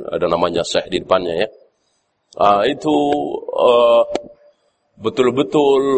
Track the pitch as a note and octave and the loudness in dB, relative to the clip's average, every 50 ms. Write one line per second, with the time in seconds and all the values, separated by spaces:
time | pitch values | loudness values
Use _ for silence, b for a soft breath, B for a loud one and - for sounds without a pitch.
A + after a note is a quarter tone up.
0 | - - - E2+ F2 E2+ E2 E2+ F2 F2 E2+ E2 E2+ - - - - - F2+ E2+ | -10 -8 -6 -4 -2 0 0 0 0 -2 -2 -4 -4 -2 -4 -4 -4 -2 -6 -6
1 | D#2+ - F#2+ F#2 F2+ E2+ E2 E2+ G#2 - - - _ _ _ _ _ _ _ _ | 0 0 0 0 0 -2 -2 -2 -4 -4 -6 -18 _ _ _ _ _ _ _ _
2 | _ _ _ _ _ _ - - F2 G2+ G2+ G2+ G#2 B2+ D3 C#3 - D#3 D3+ D3 | _ _ _ _ _ _ -4 0 2 2 2 2 0 -2 -4 -4 -2 -2 0 0
3 | D3 C#3+ D3 D3 C#3+ - - - - - - - - B2 A#2+ A#2+ A#2+ A#2+ A#2 A#2 | 0 0 -2 -4 -4 -6 -8 -8 -8 -8 -2 2 2 4 4 4 4 4 4 4
4 | A#2 A#2 - - - - - _ _ _ _ _ _ _ _ _ _ _ _ _ | 2 0 -4 -8 -10 -10 -20 _ _ _ _ _ _ _ _ _ _ _ _ _
5 | G2 A2+ A2 - B2+ B2 A#2 C3 C#3+ C3+ - D3+ D3 C#3 C#3 C3+ C3+ C#3 C3+ | -8 -6 -2 0 0 0 2 0 -2 0 0 2 2 4 2 2 2 2 2